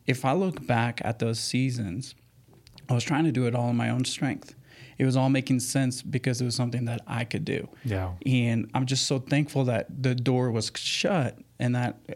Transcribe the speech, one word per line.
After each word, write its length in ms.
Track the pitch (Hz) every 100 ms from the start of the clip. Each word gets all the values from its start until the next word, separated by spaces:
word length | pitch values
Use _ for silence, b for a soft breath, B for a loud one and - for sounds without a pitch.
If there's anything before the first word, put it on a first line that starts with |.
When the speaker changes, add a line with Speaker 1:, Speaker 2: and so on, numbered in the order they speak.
| -
Speaker 1:
if 200 | 123 135
I 80 |
look 320 | 170 190 156 135
back 340 | 117 120 117
at 160 | - 113
those 200 | 113 113
seasons, 760 | - 123 131 120 101 95 - - _ _ - - - - -
I 40 |
was 100 | 123
trying 200 | - 143 160
to 60 |
do 160 | 127 120
it 80 | 120
all 140 | 120
in 60 | 120
my 140 | 117
own 160 | 123 127
strength. 480 | - 135 - - - B B B B
It 80 | 135
was 120 | 131
all 120 | 135
making 300 | 135 131 131
sense 420 | - 139 127 127
because 380 | - 123 131 120
it 60 | 123
was 100 | 113
something 300 | 123 123 117
that 160 | 117 -
I 180 | 117 117
could 180 | -
do. 240 | - - - -
Speaker 2:
Yeah. 280 | 123 98 92 90 -
Speaker 1:
And 440 | 127 120 113 -
I'm 120 | 127 131
just 220 | 135 -
so 120 | 135
thankful 460 | - 143 147 139 127
that 220 | 113 - 139
the 120 | 127 127
door 360 | 123 127 127
was 200 | 113 107 -
shut 640 | - - 208 190 120 - - -
and 160 | 123 123
that 220 | 120 - -